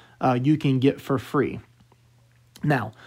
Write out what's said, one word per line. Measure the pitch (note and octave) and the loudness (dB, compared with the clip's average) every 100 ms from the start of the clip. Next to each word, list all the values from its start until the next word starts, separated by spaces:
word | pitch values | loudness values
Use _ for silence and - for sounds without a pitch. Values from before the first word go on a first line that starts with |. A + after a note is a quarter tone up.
| - - | -20 -4
uh, | C3+ B2 | 0 0
you | C3 D3+ | 2 2
can | D3 C3 | 2 2
get | C3+ - | 2 0
for | - C3+ | -4 -4
free. | - D3 G2 - - _ _ _ _ _ _ _ _ - | -2 -2 -2 -4 -16 _ _ _ _ _ _ _ _ -6
Now, | D3 C3+ G2+ - | -2 -2 -2 -12